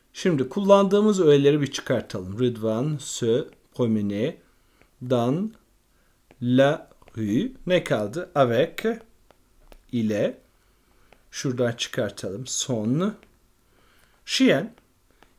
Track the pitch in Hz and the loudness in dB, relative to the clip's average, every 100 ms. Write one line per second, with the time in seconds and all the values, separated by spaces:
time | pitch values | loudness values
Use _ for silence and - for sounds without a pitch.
0 | _ - 190 151 127 208 196 196 196 202 | _ -4 -2 0 -2 0 6 6 6 2
1 | 214 190 160 143 139 151 135 - - 120 | 2 4 6 6 6 2 0 -4 -4 -4
2 | - 104 92 101 123 113 110 110 147 151 | -4 -10 -8 -2 -2 0 -2 -2 -2 -6
3 | - - 117 120 - - _ - 120 110 | -8 -4 -2 -2 -4 -14 _ -2 0 0
4 | 101 101 135 - _ _ _ _ _ - | -2 -2 -4 -6 _ _ _ _ _ -12
5 | 127 127 120 151 220 - _ _ _ _ | -2 0 0 -2 -4 -10 _ _ _ _
6 | _ _ _ - 120 127 139 160 - _ | _ _ _ -8 0 4 4 0 -8 _
7 | - - 107 117 247 - - 180 175 127 | -16 -8 -2 -2 -2 -6 -2 -2 0 -4
8 | 104 143 175 147 127 117 165 - 220 233 | -4 -8 -4 0 2 2 0 -2 -4 -6
9 | - _ _ _ _ _ - - _ 120 | -10 _ _ _ _ _ -20 -20 _ -4
10 | 110 104 170 - _ _ _ _ _ _ | -2 0 -2 -6 _ _ _ _ _ _
11 | _ - _ - 143 120 120 120 - - | _ -20 _ -8 -6 -2 -2 -2 -6 -6
12 | 104 - 101 101 - - - 117 107 139 | -6 -6 -10 -10 -8 -6 -4 -2 0 0
13 | 190 - - _ _ _ _ _ _ _ | -2 -6 -16 _ _ _ _ _ _ _
14 | _ _ - - 262 139 196 - _ _ | _ _ -6 2 4 4 -2 -12 _ _
15 | _ _ _ | _ _ _